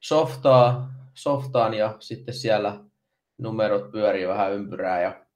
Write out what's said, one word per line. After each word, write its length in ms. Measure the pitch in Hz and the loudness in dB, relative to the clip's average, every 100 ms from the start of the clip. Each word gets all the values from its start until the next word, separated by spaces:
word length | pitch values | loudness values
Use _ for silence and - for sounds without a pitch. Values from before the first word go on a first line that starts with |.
softaa-, 880 | - 156 151 - 143 127 123 127 - - - | 0 0 0 0 6 6 6 4 -6 -12 -20
softaan 600 | - - 143 131 123 113 | -10 -4 -4 0 0 0
ja 220 | 110 107 110 | 0 -2 -4
sitten 340 | - 113 - | -14 -14 -12
siellä 460 | 110 117 107 101 104 - _ _ _ _ _ | -8 0 0 0 -6 -16 _ _ _ _ _
numerot 520 | 113 110 107 101 101 | -10 -2 0 0 -2
pyörii 380 | 110 104 98 92 | -2 0 0 -2
vähän 240 | 98 98 | -2 -2
ympyrää 480 | 101 98 92 92 90 | -2 -8 -6 -4 -2
ja 260 | 90 - _ | -2 -4 _